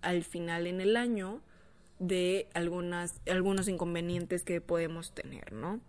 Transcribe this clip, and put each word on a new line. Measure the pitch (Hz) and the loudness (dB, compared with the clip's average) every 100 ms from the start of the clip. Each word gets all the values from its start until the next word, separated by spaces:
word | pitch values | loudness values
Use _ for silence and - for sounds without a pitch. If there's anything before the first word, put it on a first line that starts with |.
al | 180 180 | 2 0
final | 170 175 170 170 175 | 0 -4 -2 -2 0
en | 185 | 2
el | 185 226 | 4 4
año | 240 226 190 233 - - - - - - | 4 0 -2 -6 -12 -20 -20 -20 -20 -6
de | 185 185 180 190 - | 0 2 4 2 0
algunas, | 170 170 175 175 175 175 - - | -2 0 0 -2 -2 -4 -6 0
algunos | 185 185 196 190 | 2 4 4 2
inconvenientes | 180 175 170 170 175 175 180 | 0 0 0 0 -2 0 -2
que | - 175 | 0 -2
podemos | 165 170 165 165 165 - | 0 0 0 -4 -8 -10
tener, | - 131 - | -10 -10 -10
¿no? | 107 143 220 | -8 -4 -6